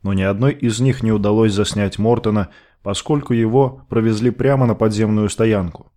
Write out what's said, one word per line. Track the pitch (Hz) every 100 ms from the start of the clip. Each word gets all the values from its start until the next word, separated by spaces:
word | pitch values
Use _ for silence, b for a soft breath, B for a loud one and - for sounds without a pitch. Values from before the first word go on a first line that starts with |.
но | 98
ни | 98
одной | 95 101 131
из | 143 123 107
них | 135 127
не | 113
удалось | 110 101 107 110
заснять | 101 104 107 101 -
Мортона, | 107 117 110 104 95 b b b
поскольку | - 101 - 147 139
его | 120 110 123 135 131 -
провезли | 117 113 107 123
прямо | - 131 139 123
на | 107
подземную | 110 104 110 107 104
стоянку. | - 113 107 90 - -